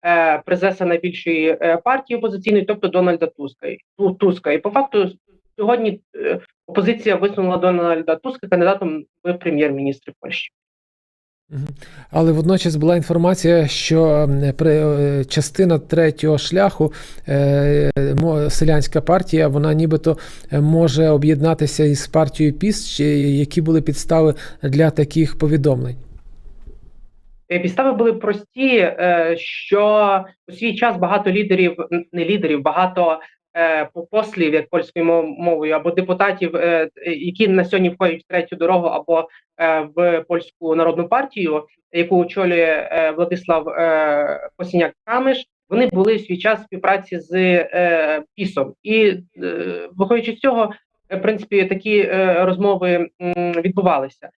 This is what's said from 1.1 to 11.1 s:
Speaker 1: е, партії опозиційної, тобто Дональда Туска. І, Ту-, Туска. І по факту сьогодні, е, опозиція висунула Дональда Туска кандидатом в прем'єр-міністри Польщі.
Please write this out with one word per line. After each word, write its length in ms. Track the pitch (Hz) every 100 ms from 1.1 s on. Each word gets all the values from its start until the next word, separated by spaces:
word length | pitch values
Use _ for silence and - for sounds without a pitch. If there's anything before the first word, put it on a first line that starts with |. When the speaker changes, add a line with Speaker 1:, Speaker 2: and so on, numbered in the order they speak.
| 175 170 165 156 151
Speaker 1:
е, 160 | 165 165
партії 340 | 240 262 - 240
опозиційної, 460 | 220 190 196 202
тобто 240 | 196 208 185
Дональда 380 | 185 180 170 165
Туска. 400 | - 139 _ -
І, 120 | - _ -
Ту-, 120 | 196
Туска. 420 | 185 196 180 156
І 60 | 156
по 120 | 208
факту 400 | 220 269 214 185 - _ _ _ -
сьогодні, 420 | 208 240 220 202 _ 151
е, 240 | 147 - - _ -
опозиція 500 | 180 185 220 220 180
висунула 400 | 202 202 180 180
Дональда 600 | 185 180 170 165 165 160
Туска 320 | 262 254 190
кандидатом 560 | 180 180 196 175 156 - _
в 100 | 175
прем'єр-міністри 800 | 175 170 147 151 139 139 135 - -
Польщі. 300 | - - - _ _ _ _ _ _